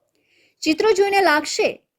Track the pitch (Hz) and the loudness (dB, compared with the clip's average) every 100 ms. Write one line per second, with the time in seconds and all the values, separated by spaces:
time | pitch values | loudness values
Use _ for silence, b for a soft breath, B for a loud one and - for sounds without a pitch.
0 | _ _ _ _ _ _ 302 311 427 381 | _ _ _ _ _ _ -4 0 0 2
1 | 403 392 349 294 294 - 415 - _ | 2 2 2 0 -2 -4 -4 -4 _